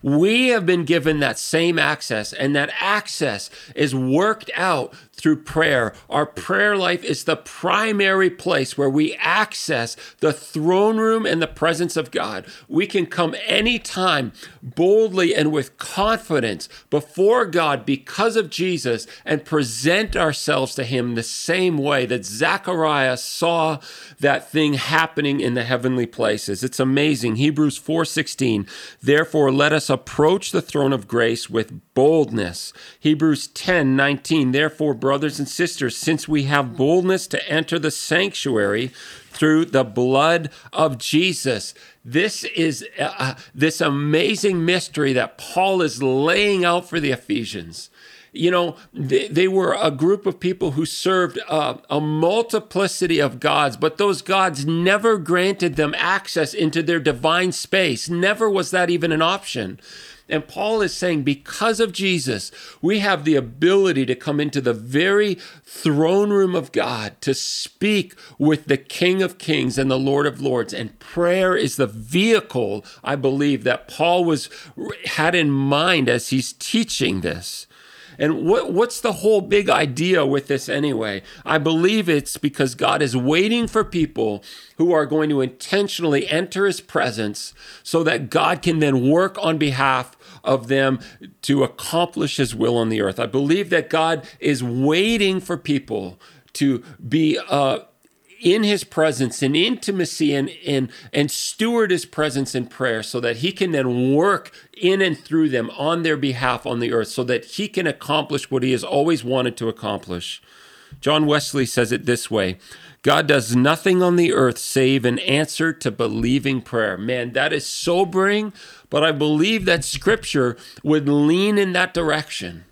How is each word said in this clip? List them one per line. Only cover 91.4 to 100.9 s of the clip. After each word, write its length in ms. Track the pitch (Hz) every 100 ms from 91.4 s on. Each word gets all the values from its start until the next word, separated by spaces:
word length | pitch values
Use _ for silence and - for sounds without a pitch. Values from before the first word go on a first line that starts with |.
to 200 | - 139
accomplish 720 | 131 - - 165 170 - 147 -
his 180 | 127
will 220 | 110 117 120
on 140 | 113
the 100 | 110
earth. 220 | 98 95
I 40 | 113
believe 440 | 131 143 175 196
that 200 | 170 -
God 380 | 165 160 165 - -
is 200 | - 135
waiting 800 | 123 120 139 165 208 226 196 185
for 160 | 185 175
people 640 | - 143 - 110 95 90 - - _
to 300 | - 139 120 - - 131
be, 320 | 156 156 147 -
uh, 300 | 143 135 - - _ _ _ _ _
in 220 | 226 208
his 220 | 208 202 -
presence, 580 | - 156 127 127 -
in 100 | 135
intimacy, 800 | 151 202 254 - 196 170 - 151
and, 160 | 143 135 160 139
and, 240 | 139 131